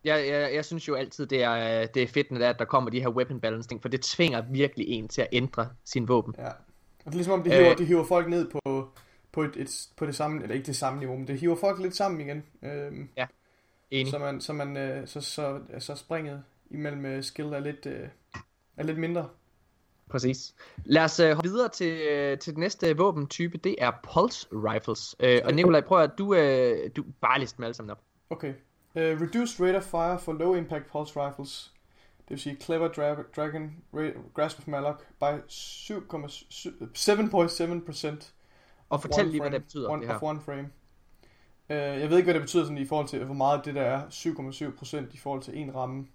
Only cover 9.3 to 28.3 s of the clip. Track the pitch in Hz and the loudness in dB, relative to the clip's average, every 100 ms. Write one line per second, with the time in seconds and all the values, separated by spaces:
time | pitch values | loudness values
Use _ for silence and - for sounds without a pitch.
9.3 | - 151 139 135 - - - 151 143 151 | -2 -2 -2 -8 -8 -12 -6 -6 -2 -2
10.3 | 151 107 127 135 139 135 139 131 131 135 | -2 -4 -4 -4 -2 -2 -2 -6 -6 -6
11.3 | 135 170 170 196 190 185 180 196 165 143 | 0 2 4 2 0 -4 0 -2 -2 -6
12.3 | 151 151 _ - 143 143 143 139 - 127 | -8 -12 _ -10 -8 -8 -10 -12 -8 -8
13.3 | _ _ _ _ _ _ 135 131 143 143 | _ _ _ _ _ _ -2 -2 -2 -4
14.3 | 135 - 151 139 139 135 135 - 147 143 | -6 -8 -6 -6 -6 -6 -6 -10 -10 -10
15.3 | - 143 139 - - - 143 - 165 151 | -6 -6 -6 -10 -12 -12 -12 -6 -6 -6
16.3 | 143 135 _ _ - 147 143 139 135 131 | -10 -16 _ _ -8 -6 -6 -6 -6 -6
17.3 | - 151 143 147 143 143 135 - - _ | -6 -6 -4 -6 -8 -10 -10 -12 -16 _
18.3 | - - _ _ - 151 160 165 170 147 | -18 -18 _ _ -8 -4 -2 -2 -2 -4
19.3 | - _ _ _ _ _ _ _ 131 127 | -14 _ _ _ _ _ _ _ 0 0
20.3 | 135 - _ - - - 151 160 165 160 | -2 -10 _ -18 -14 4 6 6 6 6
21.3 | 139 175 214 240 - 175 160 151 147 143 | 6 2 0 0 0 -2 0 0 2 0
22.3 | 139 - 151 185 - 170 151 196 160 139 | -2 -4 -4 -4 0 2 4 4 2 -6
23.3 | - 170 170 185 208 123 - - 160 226 | -4 -4 -2 -4 0 0 0 0 2 2
24.3 | - - 107 104 113 - 107 - - 127 | 0 -10 -4 -2 -2 -2 -6 -6 2 6
25.3 | 123 - 143 180 156 - 185 147 - 196 | 6 6 6 6 6 6 4 4 2 2
26.3 | 185 143 131 123 98 67 - - - 120 | 6 6 6 4 2 -2 -6 -10 0 2
27.3 | 135 127 - 117 120 107 101 _ _ _ | 2 0 -6 -10 -10 -12 -14 _ _ _